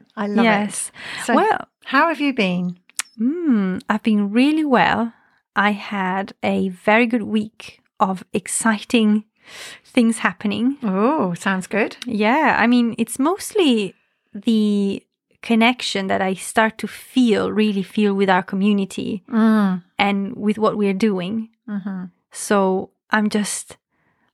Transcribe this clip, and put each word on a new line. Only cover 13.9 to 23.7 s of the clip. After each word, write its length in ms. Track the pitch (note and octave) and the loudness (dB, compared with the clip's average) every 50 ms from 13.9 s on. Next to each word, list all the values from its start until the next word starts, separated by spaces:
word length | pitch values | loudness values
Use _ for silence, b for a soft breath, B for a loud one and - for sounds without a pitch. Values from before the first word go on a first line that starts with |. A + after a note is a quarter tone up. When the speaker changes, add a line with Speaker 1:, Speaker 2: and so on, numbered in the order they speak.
| - _ _ _ _ _ _ _ - | -8 _ _ _ _ _ _ _ -16
Speaker 2:
the 720 | G#3 G3 A#3+ A3+ A3 G#3+ G#3 G#3 G3+ G3+ G3 G3 - - _ _ _ _ _ _ _ - | -6 -2 0 2 2 2 2 2 0 0 -2 -2 -6 -10 _ _ _ _ _ _ _ -4
connection 640 | - A#3 A3 A3+ A#3 B3+ B3 - - - G3+ F#3+ F#3+ | 0 2 4 4 2 2 0 -4 -6 -4 -4 -2 -2
that 140 | G3 G3 | -2 -2
I 120 | G3 F#3+ F#3+ | 0 -2 -4
start 460 | F3+ - - - - A3 A3 A3 - | -4 -8 -4 0 2 2 2 0 -4
to 80 | - G#3 | -8 -10
feel, 640 | - - - - - B3+ B3+ A#3 G3+ F#3+ F#3 F#3+ | -10 -12 -20 -4 0 2 4 4 4 2 0 0
really 320 | F#3+ G3+ G#3+ G#3+ G3+ G3 F#3 | 0 0 2 2 0 -2 -4
feel 320 | - - A3 G#3 G3+ G3 | -4 0 0 2 2 2
with 140 | G3 G3 F#3+ | 2 2 2
our 120 | F#3 F3+ | 2 2
community 840 | F#3+ - - G3 F#3+ G#3 G#3 G3+ G3 F#3+ - - - - A#3 F#3+ - - | 0 -2 -2 0 2 2 2 2 0 -4 -6 -8 -8 -6 -8 -8 -8 -4
Speaker 1:
Mm. 540 | - A3 A3 A3 A3 G#3+ G#3 F#3+ F#3 F#3 - _ _ - | 0 2 4 4 4 4 2 2 0 -2 -6 _ _ -2
Speaker 2:
and 360 | G3+ G3+ G3+ G3 G3 G3 - | -2 0 0 -2 -4 -6 -6
with 220 | - G#3 G#3 G#3 A3 | -4 -2 -2 0 2
what 200 | G#3+ G#3 - G#3 | 0 0 0 0
we're 160 | G#3 G3 F#3+ | 0 0 0
doing. 560 | F#3+ A3+ A3 G3 F#3 F3 F3+ A3 A3+ A3 A3 _ _ _ - | 0 0 0 0 0 -4 -4 -6 -6 -8 -10 _ _ _ -10
Speaker 1:
Mm-hmm. 360 | G#3 G3 F3 G#3 F#3+ F#3 F#3 F3+ - _ _ _ | -10 -8 -8 -8 -8 -8 -10 -12 -16 _ _ _
Speaker 2:
So 580 | - - - - G#3+ G3+ G3 F#3+ F#3 F#3+ G3 - _ _ _ _ | -16 -10 -4 0 2 2 2 2 0 -2 -4 -8 _ _ _ _
I'm 180 | - G#3+ G#3+ G#3+ | -2 -2 0 0
just, 480 | - G#3+ G#3 - - - - - | 0 -2 -2 -4 -6 -8 -10 -14